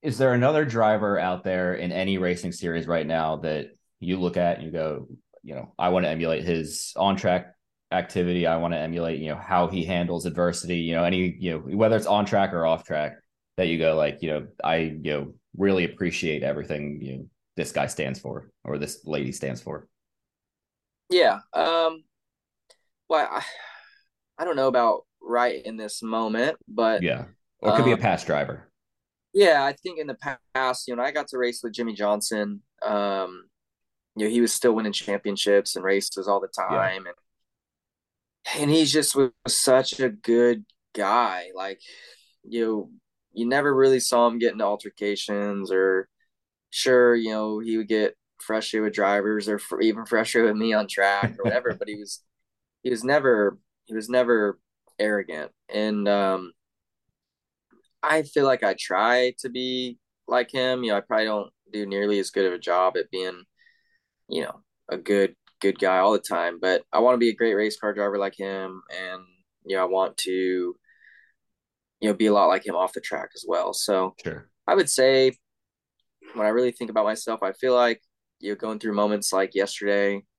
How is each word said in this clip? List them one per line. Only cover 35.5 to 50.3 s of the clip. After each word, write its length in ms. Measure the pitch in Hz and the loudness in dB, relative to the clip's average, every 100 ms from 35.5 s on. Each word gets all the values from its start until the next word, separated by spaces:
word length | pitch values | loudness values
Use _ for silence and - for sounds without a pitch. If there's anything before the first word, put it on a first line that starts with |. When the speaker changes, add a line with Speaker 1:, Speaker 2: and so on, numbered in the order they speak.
| 101 98 - | 2 2 -4
Speaker 2:
and 100 | 92 | 0
races 420 | 98 98 - 95 | 0 -2 -8 -2
all 120 | 98 | -2
the 80 | 98 - 95 | -2 -6 -4
Speaker 1:
Yeah. 80 | 98 | 0
Speaker 2:
time. 280 | 95 95 92 | -2 -2 -10
And, 80 | 87 _ _ _ _ _ _ _ _ _ _ _ _ - 120 | -18 _ _ _ _ _ _ _ _ _ _ _ _ -10 -2
and 100 | 147 | 2
he 140 | 156 151 | 4 4
just 300 | 147 139 139 | 2 2 2
was 160 | 131 - - | 2 0 -4
such 520 | - - 131 131 - | 0 4 4 4 0
a 100 | 131 | -2
good 560 | 104 - 117 120 117 104 _ _ | -2 2 4 6 2 -4 _ _
guy. 560 | - 98 113 117 92 87 92 | -4 0 2 2 -2 -8 -10
Like, 240 | 95 95 - - - - _ _ | -8 -10 -16 -20 -20 -20 _ _
you 220 | - 113 113 | -8 -4 -2
know, 240 | 110 90 - _ _ _ | -2 -6 -16 _ _ _
you 140 | 101 117 | -6 -2
never 260 | 139 139 | 2 2
really 260 | 135 135 135 | 4 4 4
saw 280 | - 123 120 | 2 4 2
him 120 | 117 | 2
get 140 | 117 | -2
into 120 | 104 104 | 0 -2
altercations 1080 | 104 104 - 104 101 - 104 101 101 95 | -2 -8 -6 -4 -4 -4 -4 -4 -6 -2
or, 380 | 95 95 95 95 _ _ _ _ _ _ | 2 2 2 -2 _ _ _ _ _ _
sure, 440 | - - 127 123 120 | -4 4 6 6 4
you 160 | 110 | 0
know, 280 | 110 107 107 | -4 -4 -4
he 180 | 113 113 | -2 -4
would 100 | 107 | 0
get 280 | 110 104 - _ _ | 0 0 -4 _ _
frustrated 440 | - 110 107 113 107 | -6 -4 -2 -2 -2
with 80 | |
drivers 540 | 101 98 101 101 107 101 | 0 2 2 0 -2 -2
or 120 | 104 | -4
fr-, 220 | - - | -4 0
even 240 | 110 110 113 | 2 0 0
frustrated 460 | 113 110 | 0 2